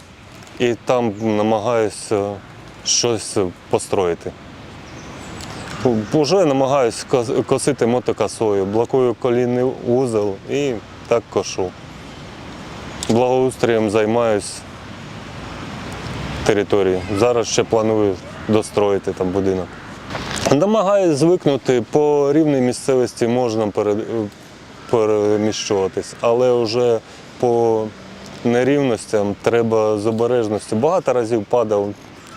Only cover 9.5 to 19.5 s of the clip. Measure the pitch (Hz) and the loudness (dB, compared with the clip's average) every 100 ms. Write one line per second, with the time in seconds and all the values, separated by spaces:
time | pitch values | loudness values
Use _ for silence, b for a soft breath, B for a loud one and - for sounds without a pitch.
9.5 | 123 127 120 98 123 131 110 104 98 - | 0 0 -2 0 0 2 0 -2 -4 -6
10.5 | 131 143 110 - - - 117 - 104 95 | -2 -2 -4 -8 -12 -2 -2 0 -4 -2
11.5 | - 90 - - - - - - - - | -4 -6 -8 -16 -16 -16 -16 -16 -16 -16
12.5 | - - - - - - 113 123 127 131 | -14 -14 -14 -14 -6 0 2 4 4 2
13.5 | 117 117 113 107 110 107 117 117 104 - | 2 2 4 2 2 2 2 2 2 -2
14.5 | - - - - - - - - - - | -10 -14 -16 -16 -16 -16 -14 -14 -14 -12
15.5 | - - - - - - - - - - | -12 -12 -12 -10 -10 -10 -8 -8 -2 0
16.5 | 104 95 104 95 92 90 101 120 120 107 | 2 2 2 4 0 -2 2 2 2 0
17.5 | - - 113 110 110 104 90 - - - | 0 2 2 2 2 2 0 -8 -8 0
18.5 | 107 101 - 202 196 98 92 92 95 95 | 0 2 2 2 2 0 -2 -2 0 0